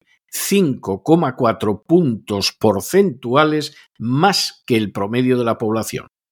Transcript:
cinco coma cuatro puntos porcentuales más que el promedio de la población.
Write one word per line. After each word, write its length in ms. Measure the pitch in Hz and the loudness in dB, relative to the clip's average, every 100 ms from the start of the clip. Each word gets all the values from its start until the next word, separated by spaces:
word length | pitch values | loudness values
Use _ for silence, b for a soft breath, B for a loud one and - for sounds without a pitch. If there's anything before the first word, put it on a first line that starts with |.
| _ _ _ | _ _ _
cinco 760 | - - 196 165 113 - 98 | -8 -2 0 0 -2 -6 -4
coma 320 | - 165 151 | 0 2 2
cuatro 480 | - 117 - 107 104 | 0 0 0 -2 -4
puntos 720 | - 170 151 104 - 101 - - | 2 2 2 -2 -6 -4 -4 0
porcentuales 1200 | 110 98 - 190 196 120 120 135 151 151 147 b b - | 0 0 0 2 2 -2 -2 2 2 0 -6 b b -8
más 640 | 113 131 190 185 - - | -4 2 2 0 -4 -8
que 120 | - 113 | -2 0
el 140 | 101 | 0
promedio 460 | 107 101 120 127 123 | -4 -4 0 0 0
de 60 | |
la 140 | 117 110 | 0 -2
población. 500 | 110 110 107 - - _ _ | -2 -2 -4 -8 -12 _ _